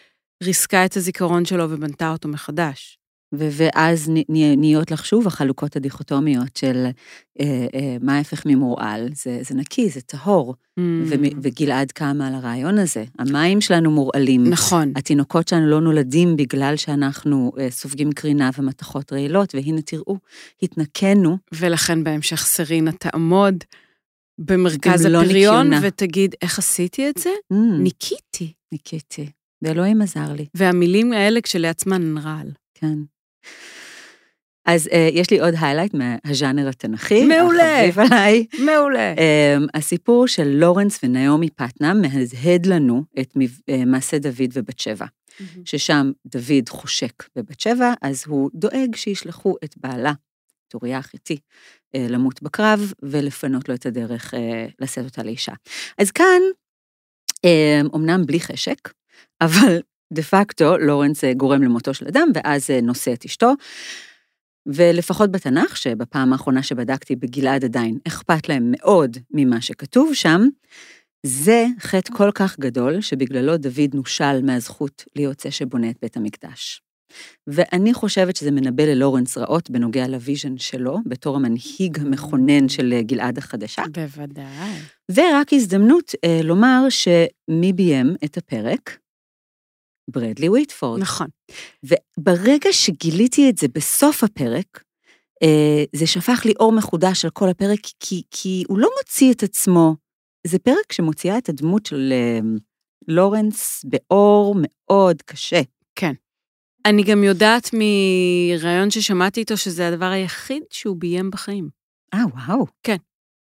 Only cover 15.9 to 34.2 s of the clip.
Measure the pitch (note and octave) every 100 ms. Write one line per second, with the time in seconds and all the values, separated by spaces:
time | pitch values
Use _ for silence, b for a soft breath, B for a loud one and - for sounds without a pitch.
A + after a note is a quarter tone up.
15.9 | D#3 C3 D3 F3 D#3+ C3 C3+ C#3 D3 -
16.9 | C#3+ C#3 C#3 D3 C#3 B2 - C3 B2 C#3
17.9 | C3+ D3 C#3+ D#3 D3 C3 C3 C3+ C3 -
18.9 | C#3+ C#3+ C#3 C#3 F#3 G3 C3+ C#3 D#3+ D#3
19.9 | D#3+ - G3 _ B B B F3+ - D3+
20.9 | - G3 G3+ F3 F#3 - D#3+ F3 E3 -
21.9 | E3 D#3+ D3+ D3 D#3+ - - D#3 E3 D#3+
22.9 | - E3 - E3 F#3 G3+ F#3+ - b b
23.9 | b _ _ _ - D#3+ F#3 F3+ D3+ F3+
24.9 | F3 D#3+ E3 F#3 F#3+ G3+ A3+ C#4 D4 G3
25.9 | - F#3+ F#3 G3 - F3+ - - - F3+
26.9 | - C#4 C#4+ F4+ G4+ - G3 A#3 E3+ F#2
27.9 | - - C#5 _ - E3 - - D#3 -
28.9 | D#3+ - - D3 _ _ - D#3+ D#3+ F#3
29.9 | A3 G3+ D#3 D3+ D3 D3 F3 F#3 F3 F3
30.9 | F#3+ A#3 A3+ G3+ A3+ - F#3 E3 E3 F#3+
31.9 | F#3+ D#3+ D3+ D3+ D#3 C#3+ C#3+ _ - D#3
32.9 | D3+ D3 _ _ _ B B B B B
33.9 | B B B